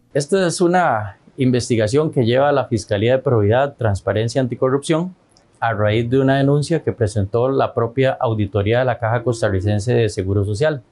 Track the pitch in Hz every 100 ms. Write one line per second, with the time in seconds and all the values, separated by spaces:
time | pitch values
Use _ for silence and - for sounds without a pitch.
0 | _ 143 147 196 175 - 175 180 165 113
1 | 104 - _ - 131 123 - 113 107 135
2 | 160 156 113 123 143 143 - 110 - 101
3 | 113 131 139 117 101 120 143 - 113 98
4 | - 104 117 135 127 120 131 139 - 160
5 | 180 - _ _ _ - 117 104 104 110
6 | 120 131 135 139 139 143 139 160 - 101
7 | 104 107 98 117 131 135 117 - 117 123
8 | 131 131 127 110 101 104 98 120 127 110
9 | 110 120 120 117 110 95 98 104 107 120
10 | 110 107 95 101 101 101 156 143 -